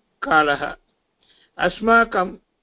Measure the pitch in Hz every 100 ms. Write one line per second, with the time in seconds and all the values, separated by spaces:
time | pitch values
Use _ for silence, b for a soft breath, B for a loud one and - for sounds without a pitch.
0 | _ - 277 156 147 139 147 - _ _
1 | _ _ b b b - 180 - 220 233
2 | 226 196 185 - _ _